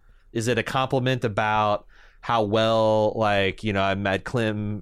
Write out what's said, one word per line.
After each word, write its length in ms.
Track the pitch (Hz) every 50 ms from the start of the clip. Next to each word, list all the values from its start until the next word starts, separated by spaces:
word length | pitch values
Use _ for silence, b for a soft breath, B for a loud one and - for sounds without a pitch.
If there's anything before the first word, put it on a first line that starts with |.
| _ - - - _ -
Is 140 | - 120 107
it 100 | 120 120
a 60 | 113
compliment 640 | 107 - - 131 131 131 139 131 123 131 131 120 -
about 600 | 113 98 117 110 107 107 110 107 104 104 - - b b b b b b b
how 220 | b - 120 117 110
well, 680 | 101 104 110 110 113 113 113 110 110 110 107 107 107 -
like, 480 | 113 110 104 101 98 98 95 92 - -
you 80 | 110
know, 100 | 98 98
I'm 240 | 98 98 95 98 101
at 160 | 98 95 95 -
Clem 540 | - - 123 113 110 107 104 104 104 107 101